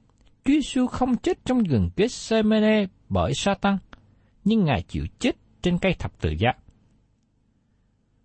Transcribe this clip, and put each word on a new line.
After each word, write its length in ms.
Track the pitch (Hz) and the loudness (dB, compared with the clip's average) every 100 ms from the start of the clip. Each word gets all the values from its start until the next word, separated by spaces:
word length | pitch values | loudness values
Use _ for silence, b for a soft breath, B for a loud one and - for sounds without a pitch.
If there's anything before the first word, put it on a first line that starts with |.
| _ _ _ _ | _ _ _ _
Chúa 80 | - | 0
Giêsu 340 | 302 240 262 247 | 0 0 -2 -2
không 300 | - 262 233 | -2 -2 0
chết 280 | - 370 | -2 -2
trong 180 | - 254 196 | 0 0 2
vườn 200 | 120 87 - | 2 0 0
Gethsemane 880 | 226 - - 220 214 214 214 214 190 _ - | -2 -2 -2 0 2 2 2 2 0 _ -6
bởi 260 | 98 156 | -2 -2
Sa-tan, 440 | 139 202 196 202 196 - - b b b b | -2 -2 0 0 -2 -4 -20 b b b b
nhưng 200 | 196 220 | 0 2
Ngài 180 | 170 107 | 2 0
chịu 240 | - 76 78 - | -4 -8 -8 -4
chết 180 | 254 - _ _ | -4 -4 _ _
trên 160 | 175 175 | -4 -2
cây 160 | 190 160 | -2 -2
thập 220 | - - | -6 -6
tự 100 | 82 78 | -4 0
giá. 120 | 113 - - - _ _ _ _ _ _ _ _ _ _ _ _ _ _ | 0 -2 -8 -20 _ _ _ _ _ _ _ _ _ _ _ _ _ _